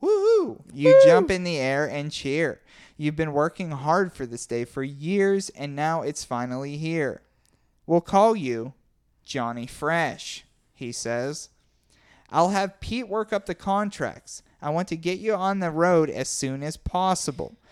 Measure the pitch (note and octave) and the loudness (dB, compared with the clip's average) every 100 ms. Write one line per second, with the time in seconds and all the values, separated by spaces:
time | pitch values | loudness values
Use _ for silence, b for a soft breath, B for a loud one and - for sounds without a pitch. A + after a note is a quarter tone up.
0 | F4+ G#4 G#4 A4+ D4+ A2 - - A#4+ C5+ | 0 2 4 4 2 -6 -14 2 8 10
1 | C5+ A#4 E4+ F#3 F3+ D#3 C3 C#3 D3 C#3+ | 10 8 6 0 -2 -2 0 0 -2 -4
2 | D3 - C#3 D3 D#3 - b b b - | -6 -6 -4 0 -2 -4 b b b -6
3 | D3+ D3+ D#3+ C#3+ D#3+ - F3 C#3 D3 F3 | -4 -2 -2 0 0 -2 -8 -4 0 2
4 | F3+ - B2 A#2 - A#2+ A#2+ C#3 C3+ C#3+ | 0 -4 -10 -10 -6 -6 -4 -6 -8 -8
5 | D#3 G3 G3 G3 F#3+ - C#3+ C#3+ D#3 E3 | -2 2 2 0 -2 -10 -10 -4 -2 -2
6 | C3 D3 - A#2+ B2 B2+ C#3 D3 D#3+ E3 | -4 -8 -8 -6 -6 -8 -8 -8 -4 -2
7 | C3+ - _ _ _ _ _ _ - E3+ | -2 -6 _ _ _ _ _ _ 0 0
8 | - G3 A3+ A3 C3 A#2 B2 - _ _ | 4 4 4 4 -2 -4 -6 -12 _ _
9 | _ _ - C3+ A#2 A#2+ A#2 - D3+ E3+ | _ _ -10 -6 -4 -6 -10 -6 -2 0
10 | D3 - - - - _ _ - A#2+ A2+ | -2 -4 -12 -16 -18 _ _ -14 -12 -8
11 | A#2 A#2 C3+ D3+ - _ _ _ _ b | -4 -4 -4 -8 -14 _ _ _ _ b
12 | b b b D3 F3+ G3+ G3 - - A#3 | b b b 2 2 2 -2 -6 -8 -6
13 | A#3 G#3+ G#3+ G3+ G3+ E3+ G3 G3 G#3 - | -4 -4 -2 -4 -4 -6 -2 -2 -2 -4
14 | A#2+ - - - - _ D3+ D#3+ F#3 E3 | -6 -8 -16 -20 -20 _ -4 -4 -4 -4
15 | E3+ F#3 G#3+ G3+ F#3+ G3 F3 D#3 F3 E3+ | -4 -4 -2 0 0 0 -2 2 4 6
16 | D3+ - B2 - C3+ C3+ D3 - - F3+ | 4 0 -6 -4 -6 -6 -8 -8 -4 -2
17 | F#3+ F3+ - B2+ - - b | 0 0 -4 -6 -10 -14 b